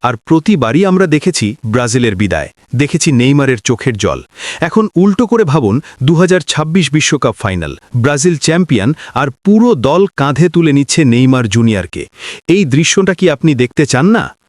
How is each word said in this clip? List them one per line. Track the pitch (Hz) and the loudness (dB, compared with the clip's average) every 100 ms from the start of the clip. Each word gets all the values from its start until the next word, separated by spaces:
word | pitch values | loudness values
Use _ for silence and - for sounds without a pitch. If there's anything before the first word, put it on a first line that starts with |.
আর | 123 120 | -4 -6
প্রতিবারই | - 165 156 202 117 127 196 | 0 0 2 0 2 0 2
আমরা | 185 185 | 2 2
দেখেছি | 151 185 170 104 - 113 | 0 -2 -2 -4 -4 -4
ব্রাজিলের | 110 120 120 120 95 | -2 0 0 0 0
বিদায়, | 104 85 73 _ _ 123 | -2 -2 -6 _ _ -4
দেখেছি | 143 165 - | -2 0 0
নেইমারের | 131 123 143 135 123 | 2 2 2 2 -2
চোখের | - 120 - 110 | -2 -2 -2 -2
জল। | 95 65 - - - - | -4 -4 -10 -18 -14 -6
এখন | 170 220 214 - | -2 0 0 2
উল্টো | 196 190 240 | 2 2 0
করে | 233 | 0
ভাবুন, | 190 147 117 113 - - | 0 0 0 -2 -4 -4
দু | 131 | 0
হাজার | 160 175 185 | 2 2 0
ছাব্বিশ | - - 156 175 143 | -2 -6 -2 0 0
বিশ্বকাপ | 147 143 147 127 107 | -2 -2 -2 -2 -4
ফাইনাল, | 110 92 78 67 _ 123 | -4 -4 -6 -10 _ -2
ব্রাজিল | 120 143 160 160 | -2 0 0 0
চ্যাম্পিয়ন, | - 160 180 120 98 156 - | 0 0 0 0 0 -4 -6
আর | 120 139 | -4 -4
পুরো | - - 214 240 | -4 0 2 2
দল | 190 120 165 196 - | 2 0 0 0 0
কাঁধে | 139 135 175 | -2 2 0
তুলে | 170 160 | 2 2
নিচ্ছে | 143 139 - | 2 0 0
নেইমার | 147 117 131 131 117 | 2 4 4 2 0
জুনিয়রকে। | 107 117 104 90 - - _ - - - | 0 2 0 -4 -10 -14 _ -18 -16 0
এই | 175 | 0
দৃশ্যটা | 175 131 165 - 190 | 2 0 0 0 0
কি | 180 180 | 0 0
আপনি | 143 165 | 2 0
দেখতে | 135 120 - 147 | 0 -2 0 0
চান | 127 165 | 2 2
না? | 220 64 - | 0 -2 -12